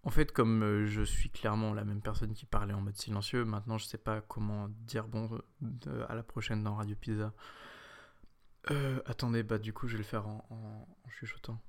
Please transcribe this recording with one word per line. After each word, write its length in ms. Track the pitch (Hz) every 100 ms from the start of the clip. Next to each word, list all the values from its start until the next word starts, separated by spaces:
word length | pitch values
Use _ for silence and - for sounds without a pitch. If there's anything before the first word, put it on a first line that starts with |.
En 80 | -
fait, 200 | 156 151
comme, 320 | - 113 110
euh, 220 | 107 104 104
je 160 | 104
suis 300 | 107 - -
clairement 420 | - 110 107 110
la 100 | 104
même 180 | 104 104
personne 320 | 107 104 110
qui 120 | 107 -
parlait 300 | 104 101 101
en 60 |
mode 140 | 98 101
silencieux, 480 | - 104 98 123
maintenant 340 | 113 104 110 110
je 80 | -
sais 120 | 110
pas 240 | - 107
comment 480 | - - 104 104 101
dire 380 | 107 113 120 110
bon, 340 | 110 113 113 - _ 117 120 139
euh, 180 | 123 -
à 80 | 113
la 80 |
prochaine 400 | 113 - - 110
dans 120 | 104 104
Radio 200 | 104 104
Pizza. 380 | - 107 107 - - - - - - - - - - _ - - -
Euh, 320 | 143 135 131 -
attendez, 380 | 117 123 117
bah 140 | 110 110
du 160 | 110
coup 140 | - 123
je 60 |
vais 100 | 113
le 0 |
faire 240 | 101 110 104
en, 180 | 110 -
en, 380 | 113 107 107 - - 120
en 40 |
chuchotant. 500 | - 117 - - 113